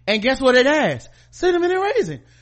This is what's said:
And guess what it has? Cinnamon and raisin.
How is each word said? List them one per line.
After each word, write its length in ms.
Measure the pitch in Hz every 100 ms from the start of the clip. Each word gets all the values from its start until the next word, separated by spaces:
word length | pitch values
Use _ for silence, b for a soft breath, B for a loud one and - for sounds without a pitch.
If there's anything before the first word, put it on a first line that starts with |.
| -
And 140 | 214
guess 180 | 233 262
what 140 | 262 247
it 100 | 262
has? 420 | 302 214 127 - b b
Cinnamon 380 | - 359 349 349
and 100 | 370
raisin. 400 | 392 480 185 131 b b